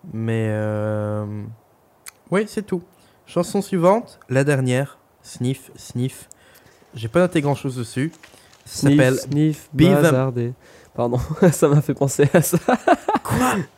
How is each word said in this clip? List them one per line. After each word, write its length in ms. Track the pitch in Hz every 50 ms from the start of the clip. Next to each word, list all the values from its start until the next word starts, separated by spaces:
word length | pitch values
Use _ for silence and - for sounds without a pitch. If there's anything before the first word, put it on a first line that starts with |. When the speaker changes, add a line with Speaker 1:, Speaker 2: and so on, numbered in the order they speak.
| - - -
Speaker 1:
Mais, 340 | 110 110 113 113 113 110 110
euh... 760 | 107 107 107 107 107 107 107 107 107 107 104 107 107 107 107 104 104 104 104 110 113 _ _ _ _ _ _ _ _ _ _ - _ _ _ -
oui, 140 | 170 196 220
c'est 180 | 214 - 220 202
tout. 160 | - 190 175 170 _ _ _ _ _ _ _ _
Chanson 360 | - - 170 170 - - 196
suivante, 580 | 196 - 190 180 165 180 202 233 240 - - _ _ -
la 140 | 127 131 139
dernière. 540 | 147 147 131 131 127 123 127 143 143 - _ _ _ _ _
Sniff, 480 | _ - - - 123 127 135 - - - -
sniff. 540 | - - - - 123 123 131 - - - _ - _ _ _ _ - _ - _ _ _ _ -
J'ai 140 | 113 110 113
pas 100 | - 170
noté 220 | 180 175 175 165
grand 120 | 143 143 139
chose 220 | - - 139 123
dessus. 360 | 127 117 - - 127 135 165 - - - - - - - _ _ _ _
Ça 160 | - - - -
Speaker 2:
Sniff, 100 | 143 143
Speaker 1:
s'appelle 220 | 147 131 127 135 -
Speaker 2:
sniff, 500 | - 131 143 147 156 156 151 - - _ -
Speaker 1:
Be 40 | 131 160
the 180 | 185 - 143
Speaker 2:
bazarder. 520 | 151 165 135 127 131 131 120 120 117 120 123 _ _ - - - - _ _
Pardon, 240 | - 120 120 120 123 123 - 156
<laughs> 160 | - 196 175
ça 160 | - - 165
m'a 140 | 147 143 151
fait 120 | 143 - 139
penser 340 | - 139 139 - - 147 127 -
à 80 | 175
ça. 160 | 151 - - 165 - - 247 - - - 339 - - - 440 - -
Speaker 1:
Quoi ? 320 | - - 233 254 254 226 202 147 - _